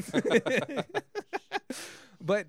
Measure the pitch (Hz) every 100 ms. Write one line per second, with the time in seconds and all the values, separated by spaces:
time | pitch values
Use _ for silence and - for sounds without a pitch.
0 | - 277 - 233 - 247 - 277 - 403
1 | - 427 - - - 403 - 262 - -
2 | - - 160 208